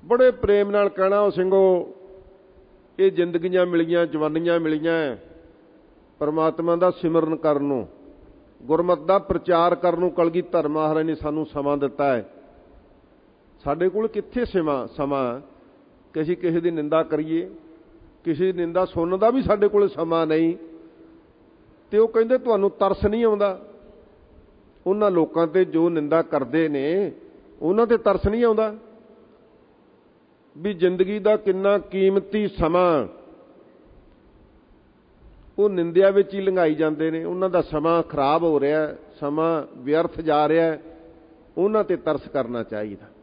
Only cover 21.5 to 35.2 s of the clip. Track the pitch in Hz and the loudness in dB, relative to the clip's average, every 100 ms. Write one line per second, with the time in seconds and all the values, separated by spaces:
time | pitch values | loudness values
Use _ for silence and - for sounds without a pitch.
21.5 | _ _ _ _ 208 220 226 226 254 254 | _ _ _ _ 2 2 2 2 0 2
22.5 | 214 196 196 196 196 208 220 233 208 202 | 2 0 0 0 0 0 2 0 2 0
23.5 | 185 - - - - - _ _ - - | -2 -12 -20 -20 -20 -20 _ _ -20 -20
24.5 | _ _ _ - 202 208 180 156 160 170 | _ _ _ -4 0 2 2 0 0 0
25.5 | 165 180 156 170 165 147 160 165 151 127 | 2 2 2 0 0 0 0 0 -2 -2
26.5 | 147 160 143 139 180 196 - - - - | 0 0 -2 -2 -2 -4 -8 -20 -20 -20
27.5 | - 151 196 233 226 220 190 202 220 233 | -8 -2 0 2 2 2 0 0 0 0
28.5 | 214 220 214 - - - - - _ _ | 2 -2 -6 -18 -20 -20 -20 -20 _ _
29.5 | _ _ _ _ _ _ _ _ _ _ | _ _ _ _ _ _ _ _ _ _
30.5 | - 175 190 180 180 185 214 202 214 214 | -8 -6 0 0 2 -2 0 2 2 2
31.5 | 185 196 202 202 185 190 196 190 214 208 | 0 2 0 0 0 2 2 -2 -4 -4
32.5 | - 165 175 180 156 107 - - - - | -2 0 2 2 2 -2 -10 -20 -20 -20
33.5 | - - _ - - - _ _ _ - | -20 -20 _ -20 -20 -20 _ _ _ -20
34.5 | _ _ _ _ _ _ _ | _ _ _ _ _ _ _